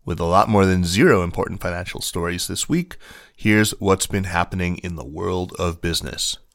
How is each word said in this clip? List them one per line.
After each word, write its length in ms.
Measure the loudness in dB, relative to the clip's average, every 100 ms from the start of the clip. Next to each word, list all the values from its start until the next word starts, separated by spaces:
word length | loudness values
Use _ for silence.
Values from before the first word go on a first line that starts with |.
With 160 | -6 -2
a 60 | 2
lot 240 | 4 6
more 160 | 4 4
than 180 | 4
zero 400 | 2 4 4 4
important 380 | 2 -4 -4 -4
financial 400 | -6 -6 -8 -10
stories 460 | -8 -4 -4 -4 -6
this 200 | -6 -2
week, 300 | -2 -4 -12 -20 -20 -20
here's 380 | -2 4 4 4 2
what's 260 | 2 2 2
been 200 | -2 -2
happening 520 | -2 0 -2 -2 -2
in 180 | -6 -10
the 100 | -10
world 460 | -6 -4 -4 -4 -4
of 240 | -4 -2
business. 560 | -4 -4 -6 -6 -6 -8 _